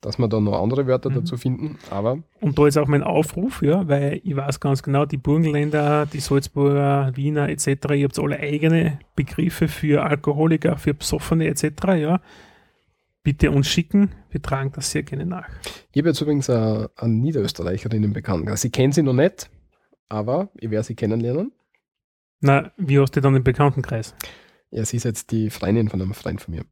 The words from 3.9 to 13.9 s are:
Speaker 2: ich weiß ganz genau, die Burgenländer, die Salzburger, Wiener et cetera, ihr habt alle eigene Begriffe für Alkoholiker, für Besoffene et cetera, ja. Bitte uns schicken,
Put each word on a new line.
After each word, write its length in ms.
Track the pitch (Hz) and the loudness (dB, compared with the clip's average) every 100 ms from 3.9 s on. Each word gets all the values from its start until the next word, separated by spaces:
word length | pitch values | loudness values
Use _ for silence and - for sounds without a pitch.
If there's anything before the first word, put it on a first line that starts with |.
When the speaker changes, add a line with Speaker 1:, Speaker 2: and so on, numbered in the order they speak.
| 143 143 170 | 0 0 -4
Speaker 2:
ich 140 | - 139 | -6 -6
weiß 240 | 139 151 | -4 -4
ganz 240 | 143 139 | 0 -2
genau, 200 | - 139 | 0 0
die 120 | 147 147 | 0 -2
Burgenländer, 920 | 127 151 160 147 147 151 147 151 147 | 0 2 2 0 0 0 2 2 0
die 140 | 151 | -6
Salzburger, 920 | - 139 139 - 143 143 139 139 135 127 | 0 0 0 0 2 4 2 2 0 -2
Wiener 320 | 139 151 147 | -2 0 -2
et 120 | 147 | -2
cetera, 340 | - 139 147 | -2 -2 0
ihr 100 | 147 143 | 0 0
habt 120 | - | 0
alle 180 | 151 143 | -2 -2
eigene 600 | 147 147 160 165 165 139 - - | -4 0 4 4 2 -2 -8 -4
Begriffe 500 | 143 - 180 - - | -4 0 -2 0 -2
für 380 | - 151 147 | 0 2 2
Alkoholiker, 720 | 147 147 147 147 160 156 160 135 | 2 0 0 2 2 4 2 0
für 180 | - | -2
Besoffene 540 | 147 - - - 165 156 | -4 -4 -4 0 0 0
et 100 | 143 | 0
cetera, 380 | 151 151 185 185 | -4 -2 0 2
ja. 240 | 151 175 _ - - _ _ _ _ _ _ _ | 2 0 _ -20 -20 _ _ _ _ _ _ _
Bitte 260 | - 143 151 | -2 2 2
uns 160 | 139 139 | 4 2
schicken, 440 | - 165 | 0 2